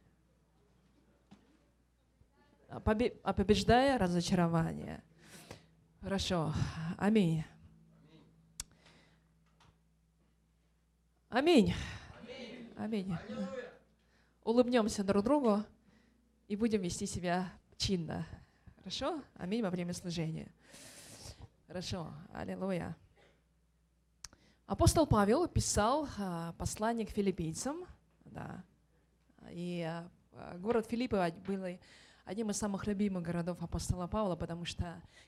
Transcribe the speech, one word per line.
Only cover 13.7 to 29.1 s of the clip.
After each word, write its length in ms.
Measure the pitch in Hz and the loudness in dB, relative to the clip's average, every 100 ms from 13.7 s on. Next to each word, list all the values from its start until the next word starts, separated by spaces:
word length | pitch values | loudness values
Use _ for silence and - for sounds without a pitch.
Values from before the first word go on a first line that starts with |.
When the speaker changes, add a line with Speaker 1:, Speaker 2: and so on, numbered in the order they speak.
| - _ _ _ _ _ _ | -16 _ _ _ _ _ _
Speaker 1:
Улыбнёмся 600 | - 240 240 247 214 - | 2 4 6 4 2 0
друг 200 | 190 196 | 2 2
другу 400 | 214 294 240 208 214 - _ _ _ _ _ _ - | 4 4 4 2 -2 -12 _ _ _ _ _ _ -8
и 80 | 202 | -2
будем 280 | 233 214 | 2 2
вести 240 | 180 - 202 | -2 -4 -6
себя 440 | - 175 175 185 - _ - | -4 -2 -2 -2 -10 _ -6
чинно. 480 | - 185 156 175 160 - - _ - - | -2 -2 -2 -6 -8 -14 -20 _ -20 -20
Хорошо? 420 | 190 - 277 330 - | -10 -6 -4 -6 -10
Аминь 300 | - 175 226 | -10 -4 -2
во 80 | 196 | 0
время 220 | 180 175 | -2 -4
служения. 580 | 175 180 170 160 156 - - - - - - - - - - - _ - | -6 -6 -4 -4 -4 -10 -18 -20 -20 -20 -20 -20 -18 -16 -16 -20 _ -12
Хорошо. 480 | 175 - 190 156 147 175 | -8 -6 -6 -6 -12 -14
Аллилуйя. 640 | - - 185 190 175 175 165 _ _ - _ _ _ _ _ _ _ _ _ - _ _ _ - | -10 -8 -4 -2 -2 -4 -10 _ _ -20 _ _ _ _ _ _ _ _ _ -20 _ _ _ -6
Апостол 380 | 202 339 339 302 | 4 6 6 6
Павел 420 | 226 202 269 349 | 6 6 4 2
писал, 600 | - - - 214 294 285 - | 0 0 2 4 2 0 -4
а, 340 | 196 170 170 | -4 -4 -6
послание 520 | - 170 - 214 233 208 | -6 -6 -2 -2 0 -2
к 60 | |
филиппийцам. 720 | - 196 180 160 160 254 330 370 - _ _ - | 0 0 0 -4 -4 -4 -6 -10 -18 _ _ -16
Да. 380 | - - - - _ _ _ _ | -12 -12 -12 -16 _ _ _ _